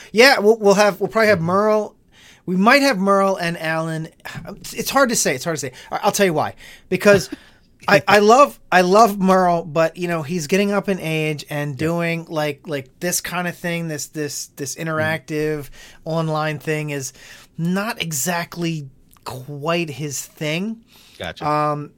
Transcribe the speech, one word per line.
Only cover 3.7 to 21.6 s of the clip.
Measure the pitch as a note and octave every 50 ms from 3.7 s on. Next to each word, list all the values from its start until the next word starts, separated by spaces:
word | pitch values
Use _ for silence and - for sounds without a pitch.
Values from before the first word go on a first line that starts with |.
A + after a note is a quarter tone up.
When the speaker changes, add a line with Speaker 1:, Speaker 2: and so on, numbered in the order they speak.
| D#3+ D#3+ D#3+ E3 D#3+ D#3 D#3+ - - _ _ - - - - F3+
Speaker 1:
It's, | G3+ - - - -
it's | - - -
hard | - C4+ C#4 A#3
to | A#3
say. | - - F#3+ C#3+
It's | B2+ -
hard | E3+ D#3+ D3
to |
say. | - B2+ - - - -
I, | - - -
I'll | G#3
tell | G3 - G3+
you | F#3 D#3
why. | D3 A#2 G2 - - - - - - _ _
Because | F#3+ F3+ - G#3 G3+ F#3+ - - - - - - _ _ _ _ _ _ - -
I, | G3+ G3 -
I | - G3 G#3
Speaker 2:
<laughs> | G#3 G#3+ A3+
Speaker 1:
love, | C4+ C#4+ A#3+ - - _ _
I | F3 F#3
love | F3+ F3+ F#3+ G#3+ A#3 G3+ G3+ G3+
Merle, | F#3 F#3 F#3 F#3 F#3 F3 F3 E3+ E3+
but, | E3 C#3+ E3 D#3+ D#3+ -
you | F3+ F3 F3
know, | E3+ D#3+ D3
he's | C3+ F3+ F3+ D3 C#3
getting | F#3+ F#3+ G#3 G3+ G3+
up | G3 G3 G#3
in | F#3+ F3+
age | D#3 D#3+ D#3+ D#3 D#3 D#3 D#3 C#3 - -
and | D3+ D3 D3 D3
Speaker 2:
Yeah. | C#3 A#2+ D#3 D#3+
Speaker 1:
doing, | E3+ E3+ E3+ E3 E3 E3 D#3+
like, | - E3+ D3+ D3+ D3+ C#3+ D3 - F#3+
like, | D3+ C#3 C3 - _ _
this | F3+ F3 F3 -
kind | - - F3 F3+ F3+ F3
of | E3+
thing, | - - F3 E3+ E3+ E3+ E3
this, | D3+ C#3+ - -
this, | - D#3 D3+ C#3 - - - - _ -
this | C#3+ C3 -
Speaker 2:
Mm-hmm. | - E3+ E3
Speaker 1:
interactive | D#3+ D#3 D#3 D#3 D#3+ D#3+ D#3+ - D#3 D3+ D3+ D#3 D#3 D3 C3+ - - - - - - - -
online | D#3+ D#3+ E3 D#3+ D#3+ D#3 D3+ D3+ D#3 D3+ D3
thing | - D#3+ D#3 D3+ D3+ D3+
is | C#3+ C#3+ C3 C3 - - - - - - - _ _ -
not | E3 F3 F#3 G3 G3+ A3+ A#3+ -
exactly | F3 E3 D#3 C3+ - F3+ F3 E3+ E3+ - - E3+ E3+ E3 E3 D#3 C#3+ C3 - _ _ _ _ _ _
quite | - B2 B2+ B2+ C#3+ C#3+ C#3+ C#3 E3 E3+ F3 E3+ D3+
his | C3+ A#2+ D#3 D3 C3+ - -
thing. | - _ - D#3+ D3+ D#3 E3+ F#3+ A3+ A3+ A3+ - _ _ - _ _ _ -
Speaker 2:
Gotcha. | F#2+ E2+ - - D#3
Speaker 1:
Um, | D3+ D3+ D3+